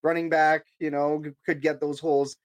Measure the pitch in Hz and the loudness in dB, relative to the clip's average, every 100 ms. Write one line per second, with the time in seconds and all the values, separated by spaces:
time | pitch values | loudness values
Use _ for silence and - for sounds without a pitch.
0 | 156 165 165 160 156 156 - _ 156 143 | 0 0 0 2 4 2 -2 _ -4 -2
1 | 147 151 151 139 - 143 151 151 147 143 | 0 -2 -6 -10 -6 -2 -2 -2 -4 -4
2 | 160 143 139 - | 0 2 0 -6